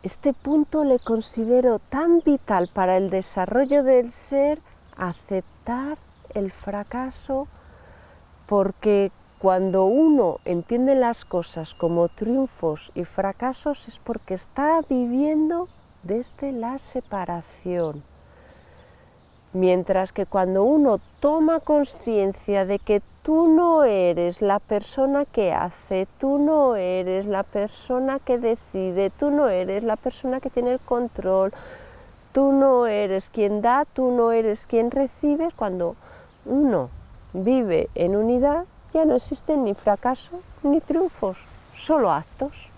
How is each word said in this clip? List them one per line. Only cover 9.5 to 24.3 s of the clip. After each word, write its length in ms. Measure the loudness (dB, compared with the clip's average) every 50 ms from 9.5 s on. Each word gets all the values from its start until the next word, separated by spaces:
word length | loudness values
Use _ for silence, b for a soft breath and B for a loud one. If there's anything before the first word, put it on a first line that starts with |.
| 2 2 0 2 2 4 4
uno 540 | 4 4 4 4 6 4 4 2 0 0 -4 _
entiende 520 | -4 -4 -4 -4 -4 -2 0 2 2 4
las 280 | 4 2 0 -2 -6 -10
cosas 500 | -6 -6 -6 -6 -6 -10 -12 -12 -12 -8
como 360 | -4 -2 0 2 2 0 0
triunfos 840 | -2 -6 -4 -2 -2 -2 -2 -4 -6 -6 -4 -4 -4 -6 -12 -14 -10
y 100 | -10 -10
fracasos 840 | -8 -6 -4 -4 -4 -4 -4 -6 -6 -6 -6 -6 -6 -6 -6 -10
es 120 | -20 -20 -16
porque 340 | -10 -10 -10 -10 -8 -10 -10
está 480 | -10 -10 -12 -6 -2 0 2 2 0 0 0
viviendo 800 | -2 -2 -2 0 0 0 0 0 2 0 0 0 0 -4 -6 -8 -12 -20 _ _ _ _ -8
desde 480 | -6 -6 -6 -6 -10 -12 -10 -8 -8
la 280 | -6 -6 -8 -8 -8 -10
separación. 1200 | -12 -10 -10 -10 -10 -8 -8 -8 -6 -6 -8 -10 -10 -14 -20 -12 -8 -6 -4 -2 -2 -4 -6 -10 -16 -20 -20 b b b b b b b b b b b b b b b b b b b b b b _ _ _ _ _
Mientras 640 | -4 0 2 2 2 2 0 0 0 -2 -2 -2 -4
que 140 | -8 -8
cuando 360 | -2 0 0 0 0 2 2 2
uno 360 | 4 4 4 4 4 2 0 -2 -12 -10 _
toma 400 | 0 0 2 2 2 2 0 0
conciencia 1080 | 0 2 2 2 2 0 -6 -12 -8 -2 0 0 0 0 -4 -6 -6 -2 0 0 0
de 100 | 0 -2
que 240 | -4 0 0 0 0 0 -6 -20 -8 _
tú 240 | 0 2 4 4
no 360 | 6 6 6 4 4 4 4 4
eres 600 | 4 4 4 2 2 2 2 -2 -2